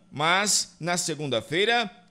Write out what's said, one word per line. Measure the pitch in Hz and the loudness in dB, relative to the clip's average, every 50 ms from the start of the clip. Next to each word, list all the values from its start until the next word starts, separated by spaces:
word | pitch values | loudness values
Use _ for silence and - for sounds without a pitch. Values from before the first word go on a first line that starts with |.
| - - - | -20 -12 -6
mas | 131 147 165 175 190 208 208 196 - - - - - | -2 2 2 4 4 2 2 0 0 -2 -4 -8 -8
na | 151 170 175 | -4 -2 -2
segunda-feira | 170 - - 156 139 151 143 123 113 107 - 143 170 202 220 233 240 233 202 - - - - | -2 -2 -4 -4 -4 -4 -2 -2 -2 -2 -2 0 0 2 2 2 2 0 -2 -8 -14 -20 -18